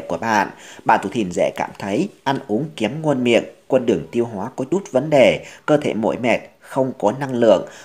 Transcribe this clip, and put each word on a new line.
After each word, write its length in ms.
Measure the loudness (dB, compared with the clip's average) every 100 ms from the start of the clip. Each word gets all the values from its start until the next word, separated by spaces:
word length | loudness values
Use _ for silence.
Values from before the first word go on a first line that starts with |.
| -2
của 100 | -6
bạn. 320 | 0 0 0 -6 -20 -4 0
Bạn 140 | 2
tuổi 80 | 0
Thìn 180 | -4 -4
dễ 200 | -2 -2 -2
cảm 140 | -8 -8
thấy 300 | -4 -4 -4 -6
ăn 160 | -4 -4 -4
uống 220 | -4 -4 -4
kém 260 | -4 -2
ngon 220 | -2 0
miệng, 200 | 4 4 2 -8 -2
con 180 | 0 2
đường 220 | 0 -2
tiêu 140 | -4 -4
hóa 240 | -6 -8 -8
có 100 | -4
chút 120 | -4 -2
vấn 180 | -2 2
đề, 360 | 4 4 4 -6 -8 0
cơ 120 | 0
thể 160 | 0
mỏi 240 | -2 -2 0
mệt, 220 | 0 -2 -4 _
không 320 | -8 -4 -4 -2
có 140 | -2 -2
năng 140 | -4 2
lượng. 320 | 4 4 0 -14